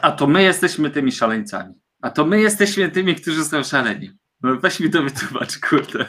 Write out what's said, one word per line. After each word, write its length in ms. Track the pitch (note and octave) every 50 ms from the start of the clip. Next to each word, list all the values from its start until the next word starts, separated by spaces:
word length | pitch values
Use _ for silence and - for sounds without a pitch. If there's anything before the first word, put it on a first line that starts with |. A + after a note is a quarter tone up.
a 120 | - D#3 C#3
to 140 | - C#3
my 160 | C#3 D3+ F#3 G3
jesteśmy 480 | F#3+ F3+ F#3 F#3+ F3 - - D3+ C#3+
tymi 220 | - D3+ C3+ C3 B2
szaleńcami. 600 | - A#2+ A2+ A2 A2 G#2 - - F#2+ G2 F#2+ - _ _ _ _ _ -
A 80 | -
to 140 | - - D3+
my 140 | D#3+ G3 G#3+
jesteśmy 480 | G#3+ G#3+ G#3 G#3 G3+ G3+ G3+ F#3+ F#3 E3+
tymi, 240 | - F#3 F#3 G3 -
którzy 300 | - - E3+ D#3 D#3+ D#3
są 180 | D3+ D#3 D3 C3
szaleni. 480 | - - C3+ B2 A2+ G#2 G#2 - - - _ _ _ _ _ -
No 140 | B2+ C3 B2+
weź 200 | F#3 F#3+ - -
mi 100 | G#3 G3+
to 120 | - E3+ C#3+
wytłumacz, 560 | C#3 C#3 - - - A#2 B2 A#2+ - - -
kurde. 460 | - - D#3 C3+ B2+ - - A2+ B2